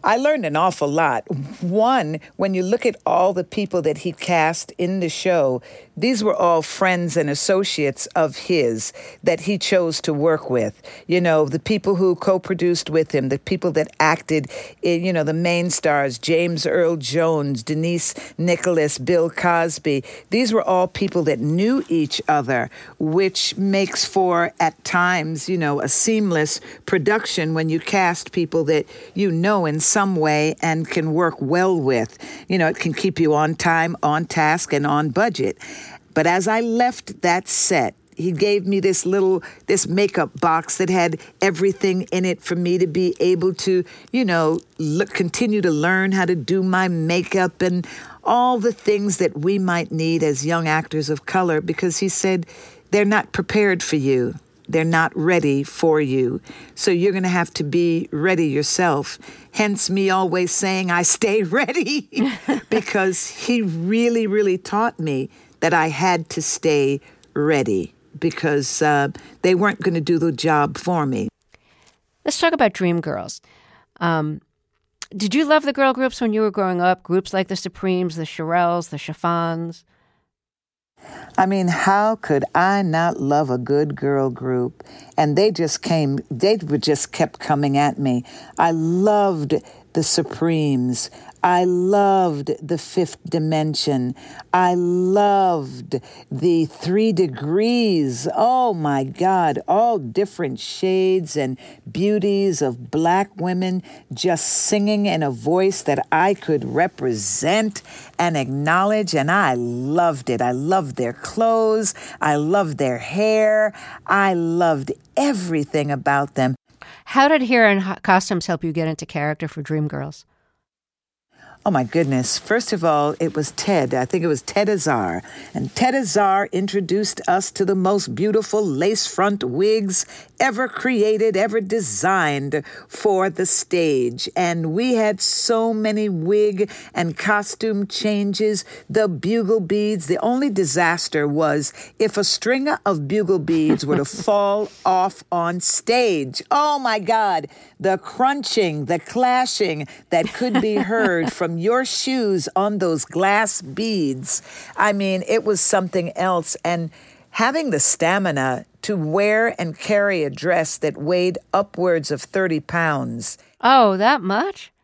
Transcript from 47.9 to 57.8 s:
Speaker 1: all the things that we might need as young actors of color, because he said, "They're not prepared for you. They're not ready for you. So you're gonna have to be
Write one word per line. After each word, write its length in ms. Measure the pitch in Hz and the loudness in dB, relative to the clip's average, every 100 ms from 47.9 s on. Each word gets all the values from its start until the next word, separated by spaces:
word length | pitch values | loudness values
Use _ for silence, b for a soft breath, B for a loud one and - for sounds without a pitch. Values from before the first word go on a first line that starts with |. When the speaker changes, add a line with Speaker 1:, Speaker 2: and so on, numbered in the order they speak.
| B B B | B B B
Speaker 1:
all 340 | - 240 247 247 | 0 2 4 2
the 140 | 233 | 0
things 460 | - - 208 202 - | -2 0 0 0 0
that 200 | 175 - | 0 0
we 200 | 165 202 | -2 0
might 340 | 185 170 160 | 0 -2 -2
need 300 | 160 160 165 | -2 0 2
as 220 | 156 135 | 0 0
young 220 | 147 170 160 | 0 0 0
actors 400 | 156 - 156 143 | -2 -2 -4 -2
of 140 | 151 - | -4 -2
color, 340 | 190 175 156 | 0 2 0
because 380 | 170 160 180 - | -2 -2 -2 0
he 100 | 196 | -2
said, 360 | - 190 185 170 B B B B | 0 0 0 -4 B B B B
"They're 140 | 208 | 2
not 280 | 202 214 - | 4 2 0
prepared 500 | - 180 208 202 180 | -6 -2 2 2 0
for 140 | - 156 | -2 0
you. 380 | 135 131 120 - _ _ - | 2 2 0 -6 _ _ -2
They're 140 | 160 | 0
not 280 | 160 165 160 | 2 2 2
ready 480 | - 160 175 151 139 | 0 2 2 2 0
for 380 | 139 - 165 156 | -2 0 2 4
you. 400 | 143 131 123 - B B B | 2 0 0 -2 B B B
So 160 | - - | -2 0
you're 220 | 175 196 | 2 2
gonna 160 | 190 180 | 0 0
have 240 | 180 170 | 0 -2
to 80 | - | -4
be 440 | 147 170 | -2 0